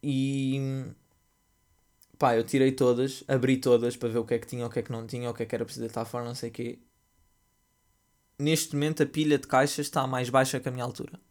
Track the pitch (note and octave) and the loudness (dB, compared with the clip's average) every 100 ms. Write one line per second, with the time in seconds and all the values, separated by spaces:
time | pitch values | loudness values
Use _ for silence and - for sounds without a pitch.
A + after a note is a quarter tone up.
0 | C#3+ C3 C3+ C#3 C3+ C3+ C3+ C3+ B2+ - | 0 0 0 0 0 0 -2 -4 -8 -14
1 | _ _ _ _ _ _ _ _ _ _ | _ _ _ _ _ _ _ _ _ _
2 | _ _ C3+ A#2 A#2 C3+ C3 C3 B2+ A#2+ | _ _ 4 4 2 4 4 4 4 4
3 | C3+ C3+ - C3+ B2+ C3 C3 A#2+ A#2+ A#2+ | 0 -4 -2 0 4 2 4 4 4 -2
4 | A#2+ A#2 A2 A#2 - B2 A#2 A#2 A2+ A#2 | -4 -2 -2 -4 -4 -8 -6 -6 -6 -8
5 | A2+ B2 A#2+ A#2 A2+ A#2 A#2 - A#2 A#2 | -8 -8 -8 -6 -6 -6 -6 -8 -8 -6
6 | A2+ B2 A#2+ A#2+ A#2 A2+ A#2+ - _ _ | -6 -6 -8 -8 -10 -8 -10 -10 _ _
7 | _ _ _ _ _ _ _ _ _ _ | _ _ _ _ _ _ _ _ _ _
8 | _ _ _ _ C#3+ D#3+ - C#3+ D3 D#3 | _ _ _ _ 0 2 0 -2 -2 0
9 | D3+ D3+ D3+ C#3+ - C3 C#3+ - C#3+ - | 0 2 2 2 4 4 4 0 -4 -2
10 | C3+ C3 B2 C3 C3 C3 C3 B2+ B2 C3 | -2 -2 2 2 2 0 -4 -6 -8 -8
11 | - - _ | -12 -14 _